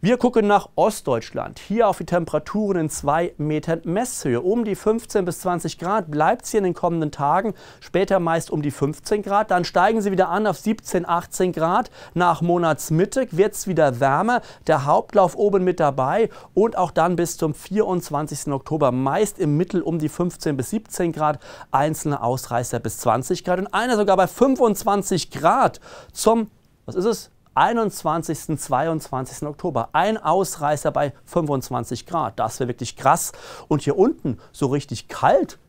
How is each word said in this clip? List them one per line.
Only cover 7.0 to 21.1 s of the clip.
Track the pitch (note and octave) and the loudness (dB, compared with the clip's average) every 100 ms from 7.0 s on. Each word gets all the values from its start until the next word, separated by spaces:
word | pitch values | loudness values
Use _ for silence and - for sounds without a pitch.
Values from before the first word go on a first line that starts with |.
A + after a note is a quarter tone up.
| D3+ | -4
Tagen. | - C#3+ E3 G#3+ F#3 - - | -2 0 0 0 -8 -16 -20
Später | - E3+ F#3+ F#3+ | -4 -2 2 0
meist | E3+ E3 - | 2 -2 -2
um | D#3+ | -4
die | D3 | -4
fünfzehn | - C#3+ D3+ - G#3+ | -2 -4 -4 -4 -4
Grad. | G3+ G3 G#3+ | 0 0 2
Dann | F3+ | 0
steigen | F3 F#3 F#3 A3+ | 0 2 2 2
sie | G3+ | 0
wieder | F#3+ F#3 | 2 2
an | F3 G#3+ | 2 0
auf | F3 | -2
siebzehn, | - A3 - F#3 E3+ | -2 -2 -2 -4 0
achtzehn | E3+ - - F#3 | -2 -2 -2 0
Grad. | E3+ D#3+ G3 B3 - - | 2 2 2 0 -8 -8
Nach | - F3 E3 | 0 2 2
Monatsmitte | E3+ F3 E3+ D3+ - D#3+ F#3+ - C4 | 2 2 2 0 0 0 2 0 -2
wird's | D#3 G3+ - - | 2 0 0 -4
wieder | E3 D3+ A#2+ | 2 2 4
wärmer. | C3+ C#3 G3+ B3 - - - | 2 2 2 0 -2 -14 0
Der | D#3 C3+ | 0 4
Hauptlauf | F3 - - F#3 - | 2 2 2 2 4
oben | G3+ G3 | 2 2
mit | F#3 F3 | 2 2
dabei. | D#3 C#3 C3 F3+ A3+ - - | 0 2 0 0 0 -4 -6
Und | - A3 A3 | 0 2 2
auch | F3 | -2
dann | - E3 | 2 2
bis | E3+ E3+ - | 2 -2 -2
zum | D#3+ | -4
vierundzwanzigsten | D3 - G3 G#3 F3+ - D3 D3+ D3 - | -4 -6 -2 0 0 -2 -4 -4 -6 -4
Oktober | C#3 - D#3 C#3+ | -6 -4 0 2
meist | B2 C3+ D#3+ G#3 - | 2 0 0 -2 -2
im | D#3+ D3 | 0 0
Mittel | F3 F#3 | 0 -2
um | D#3+ E3 | -2 -2
die | D3+ | -4
fünfzehn | - F3 - - C#3 | -2 -4 -2 -4 -4
bis | B2+ | -4
siebzehn | A3 - - F3 | -6 -8 -4 -4